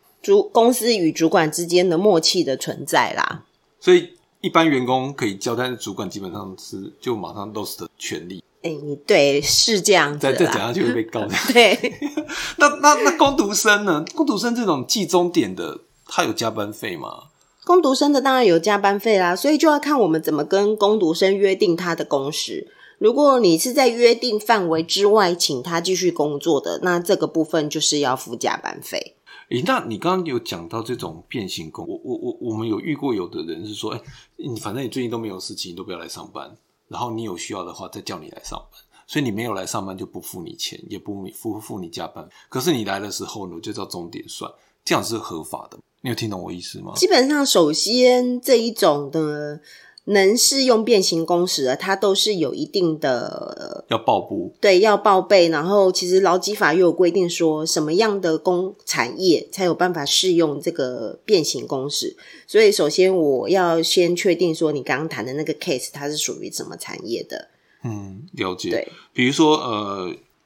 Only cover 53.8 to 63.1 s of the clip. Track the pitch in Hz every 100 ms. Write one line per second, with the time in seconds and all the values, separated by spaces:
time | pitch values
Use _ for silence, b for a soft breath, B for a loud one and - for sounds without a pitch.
53.8 | - 113 - 107 - 107 87 - 208 185
54.8 | 214 202 208 190 180 202 170 160 165 208
55.8 | 190 185 180 185 190 180 190 208 175 160
56.8 | 180 170 180 180 180 - 165 156 160 -
57.8 | 151 170 220 202 180 160 170 180 190 -
58.8 | - 151 120 - 185 156 - - 185 160
59.8 | 180 165 139 - 185 170 160 143 135 170
60.8 | 127 123 110 - - 202 151 131 123 135
61.8 | 135 139 101 - B B B 208 214 202
62.8 | 151 - 185